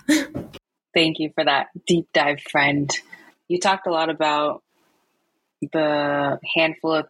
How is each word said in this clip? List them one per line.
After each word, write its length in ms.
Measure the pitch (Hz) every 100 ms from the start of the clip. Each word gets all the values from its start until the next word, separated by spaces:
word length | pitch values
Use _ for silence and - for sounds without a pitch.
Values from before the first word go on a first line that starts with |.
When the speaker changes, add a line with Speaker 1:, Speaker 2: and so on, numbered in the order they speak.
| - 302 277 - -
Speaker 1:
<laughs> 460 | - _ _ _
Speaker 2:
Thank 260 | 170 160 160
you 100 | 151
for 120 | -
that 240 | 151 139 - 180 -
deep 220 | 170 -
dive, 280 | 165 147 143
friend. 500 | - 151 143 143 143 - - - - _ -
You 140 | 180
talked 260 | 196 190 185
a 60 |
lot 180 | 165 160
about 540 | 156 151 147 151 - _ _ _ _ _ _ _ _ _ -
the 800 | 147 160 151 147 143 143 139 139 - 170
handful 360 | 160 160 160
of 140 | 156